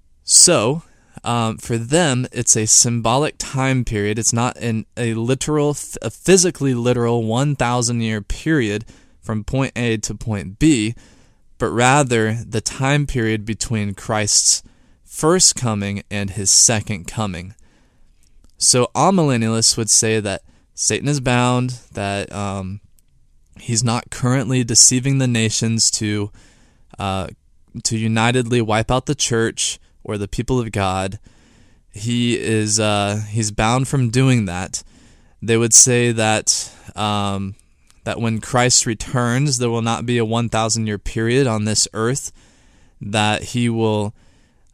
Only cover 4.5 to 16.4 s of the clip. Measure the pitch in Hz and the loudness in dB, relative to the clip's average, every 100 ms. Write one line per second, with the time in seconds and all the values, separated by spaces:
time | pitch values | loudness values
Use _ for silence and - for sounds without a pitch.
4.5 | - 117 110 - - 120 113 117 131 - | -2 -4 -4 -6 -6 -4 -2 0 0 0
5.5 | 151 147 147 - - 113 - - 190 180 | 0 0 -2 -6 -8 -10 -4 4 4 4
6.5 | - 139 123 117 123 117 117 110 113 147 | 0 -2 0 0 0 2 0 0 0 0
7.5 | 143 120 123 120 120 113 110 101 - - | 0 0 0 0 0 -2 -2 -4 -6 0
8.5 | 156 110 104 - - _ _ - 110 104 | 0 0 -2 -6 -18 _ _ -6 -6 -2
9.5 | 131 131 - 120 113 - 104 - 104 80 | -2 -2 -2 -2 -2 -4 -8 -6 -6 -6
10.5 | 101 156 135 107 120 - _ _ _ _ | 0 4 4 0 -6 -14 _ _ _ _
11.5 | - 113 104 123 139 139 120 110 113 107 | -6 -2 2 4 4 4 2 2 -2 -4
12.5 | 110 - - 135 147 143 127 110 110 107 | -6 -6 -4 0 0 0 -2 0 -2 -4
13.5 | 107 - 113 101 98 - 110 104 - - | -6 -4 -4 -4 -6 -4 -2 0 2 2
14.5 | - - _ _ _ - - 151 185 - | 0 -4 _ _ _ -18 -2 2 4 4
15.5 | - 123 107 98 101 - 104 101 98 | 2 -2 -2 -4 -6 -8 -6 -6 -4